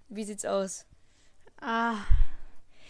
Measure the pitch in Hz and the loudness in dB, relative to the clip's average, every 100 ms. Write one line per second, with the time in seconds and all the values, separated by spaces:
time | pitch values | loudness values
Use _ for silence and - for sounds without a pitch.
0 | - 208 208 202 208 196 190 - _ _ | -18 -14 -12 -10 -6 -6 -6 -12 _ _
1 | _ _ _ _ - _ 277 226 233 220 | _ _ _ _ -20 _ -8 -4 -4 -2
2 | 202 - - - - - - - - | 4 6 6 2 -10 -14 -18 -20 -20